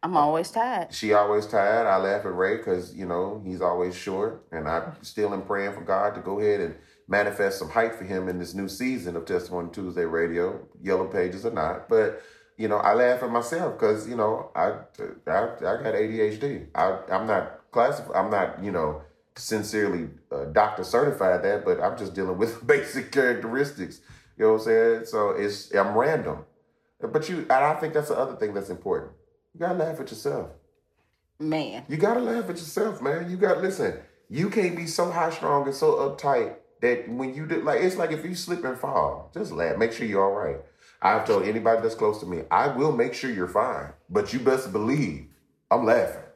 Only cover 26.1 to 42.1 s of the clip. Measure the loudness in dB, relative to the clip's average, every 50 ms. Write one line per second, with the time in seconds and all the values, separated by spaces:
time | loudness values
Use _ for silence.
26.1 | 2 0 -2 -4 -6 -8 -12 _ _ _ _ _ _ _ _ _ _ _ -10 -2
27.1 | -2 -2 -2 -2 -6 -6 0 2 4 4 4 4 2 0 -2 -2 0 -2 0 0
28.1 | 0 0 0 -2 -2 -4 -4 -4 -4 -4 -6 -6 -10 -8 -4 -2 -2 -2 -2 -8
29.1 | -16 _ _ _ _ _ _ _ _ -6 -4 -2 0 0 -2 -2 -2 -6 -10 -12
30.1 | -12 -6 -6 -4 -4 -4 -6 -8 -12 -20 _ _ _ _ _ _ _ _ _ _
31.1 | _ _ _ _ _ _ -4 -2 -2 -2 -2 -4 -8 -10 -10 -6 -2 2 2 2
32.1 | 2 2 0 0 -2 -2 -4 -4 -8 -10 -10 -8 -4 -2 -2 -2 -2 -4 -2 -2
33.1 | -2 -2 -4 -6 -2 0 2 2 2 2 0 -2 -2 0 -2 -2 -2 -6 -12 _
34.1 | _ _ _ _ -4 -2 -2 0 2 2 2 2 0 -2 -6 -6 0 0 0 0
35.1 | 2 0 0 0 -2 -2 0 2 2 2 2 0 -2 2 4 4 4 4 2 -2
36.1 | -2 -2 0 2 2 2 2 0 -4 -10 _ _ _ _ 2 2 2 2 -2 -6
37.1 | -6 -6 -6 -6 -6 -8 -6 -4 -4 -2 0 2 2 4 2 2 2 2 -2 -2
38.1 | -2 -4 -4 -6 -8 -8 -4 -6 -4 -4 -4 -6 -6 -4 -6 -2 0 2 2 2
39.1 | -2 -6 -12 -12 _ -8 -6 -6 -2 -2 0 0 2 2 2 0 0 -2 -4 0
40.1 | 2 4 4 4 2 0 -2 -4 -4 -6 -10 -16 _ _ _ -20 -20 _ 2 2
41.1 | 2 2 2 2 2 2 4 2 0 0 4 4 4 4 2 0 0 2 0 0